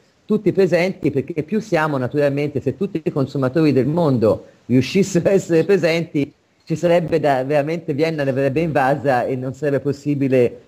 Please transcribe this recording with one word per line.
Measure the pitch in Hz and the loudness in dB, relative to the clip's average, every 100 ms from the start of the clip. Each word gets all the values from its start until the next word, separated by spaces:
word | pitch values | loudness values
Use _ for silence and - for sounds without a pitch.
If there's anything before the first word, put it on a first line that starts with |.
| _ _ | _ _
tutti | - 214 180 | -4 -2 0
presenti, | 185 185 165 185 - 160 | 2 2 2 0 -2 -4
perché | 139 - 170 | -2 -4 -6
più | 147 214 | -4 -6
siamo | 214 160 156 139 | -2 0 0 -2
naturalmente, | 123 143 147 139 147 135 | -2 0 0 0 -4 -4
se | 135 | -4
tutti | 123 196 160 | -4 -6 -4
i | 170 | -4
consumatori | 156 131 143 131 135 156 | -2 -4 -2 -2 2 2
del | 131 127 | 2 0
mondo | 170 156 127 107 - - _ - | 0 0 2 2 0 -4 _ 0
riuscissero | 127 127 196 185 170 - | 0 2 0 0 0 2
a | |
essere | 196 - 160 | 0 2 0
presenti, | 165 196 160 165 165 151 139 - _ _ | 2 2 2 0 -2 -4 -4 -8 _ _
ci | - 156 | -8 -2
sarebbe | 175 170 151 165 | 2 2 2 0
da, | 147 131 | 2 0
veramente | 131 147 143 165 165 | 0 0 0 -4 -4
Vienna | 135 160 156 | -2 -2 0
ne | 135 | -2
verrebbe | 127 139 131 | 0 0 0
invasa | 165 143 131 147 135 123 | -2 0 0 0 0 0
e | 113 | 0
non | 131 131 | -4 -6
sarebbe | - 147 135 | -6 -2 -2
possibile | 143 139 151 143 135 131 120 - | -2 -4 -4 -2 2 2 2 -2